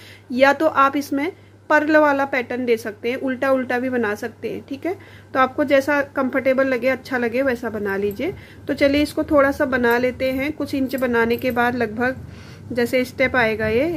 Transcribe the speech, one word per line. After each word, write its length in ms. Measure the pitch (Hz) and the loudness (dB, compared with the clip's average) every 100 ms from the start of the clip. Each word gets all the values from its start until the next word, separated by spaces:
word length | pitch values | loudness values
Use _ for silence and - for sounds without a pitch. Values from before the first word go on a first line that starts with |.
| - - - | -20 -20 -8
या 200 | 247 269 | 4 4
तो 120 | 277 311 | 4 2
आप 300 | - 269 285 | 4 2 2
इसमें 340 | 277 277 311 - - - - | -2 -2 -4 -6 -20 -20 0
पर्ल 260 | 302 302 311 | 2 4 4
वाला 280 | 294 277 277 | 4 2 0
pattern 380 | 269 240 247 | -2 -4 -4
दे 120 | 247 226 | 0 0
सकते 340 | 226 208 233 | -2 -6 -6
हैं, 60 | 262 | -4
उल्टा 320 | 269 254 269 | -4 -2 0
उल्टा 260 | 269 254 247 | 0 0 -2
भी 100 | 262 | -2
बना 240 | 254 214 | -2 -2
सकते 360 | 208 233 - 226 | -4 -8 -8 -10
हैं, 140 | 208 - | -10 -10
ठीक 180 | 277 320 | -8 -6
है। 80 | 392 - - - | -8 -12 -20 -4
तो 60 | 269 | 0
आपको 240 | 254 254 285 | 0 2 2
जैसा 340 | 277 277 285 277 | 2 4 0 0
comfortable 540 | - 262 269 262 262 269 | -2 -2 0 2 2 2
लगे, 220 | 247 254 | 0 0
अच्छा 300 | 254 - 254 | -2 -4 -4
लगे, 240 | 233 233 | -2 0
वैसा 280 | 277 240 233 | 0 -2 -6
बना 260 | 220 202 196 | -6 -4 -2
लीजिए। 380 | 208 202 302 - - - - | -4 -4 -6 -8 -16 -14 -8
तो 60 | |
चलिए, 280 | 277 285 285 | 2 2 4
इसको 220 | 294 - | 0 -2
थोड़ा 260 | 302 294 277 | 2 4 4
सा 120 | 285 285 | 2 -2
बना 300 | 254 240 240 | 2 2 2
लेते 320 | 254 247 262 | 0 -2 -4
हैं। 200 | 262 285 | -2 -4
कुछ 220 | 302 285 | -6 -6
inch 200 | 277 262 262 | -2 -2 -2
बनाने 400 | 247 233 233 233 | 0 2 2 0
के 140 | 254 | 0
बाद 240 | 240 240 247 | 0 0 0
लगभग 440 | 220 220 247 262 - - - - - | -4 -2 -4 -4 -12 -18 -18 -18 -6
जैसे 320 | 240 240 254 | -2 0 0
step 320 | 254 - 254 254 | -2 0 0 2
आएगा 320 | 226 214 220 | 2 0 0
ये, 200 | 226 320 | 0 0